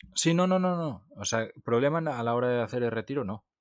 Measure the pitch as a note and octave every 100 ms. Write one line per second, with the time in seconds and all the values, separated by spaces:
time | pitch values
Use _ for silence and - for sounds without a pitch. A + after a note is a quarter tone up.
0 | - - D#3+ E3+ F#3 F#3 F#3 F3 D#3+ G2
1 | - - G2+ A2+ A2 - - A#2 C#3 E3
2 | D#3+ B2+ A#2 A#2+ B2 B2 A2 B2 A#2+ A2+
3 | G2+ C#3 G#2 G#2 - _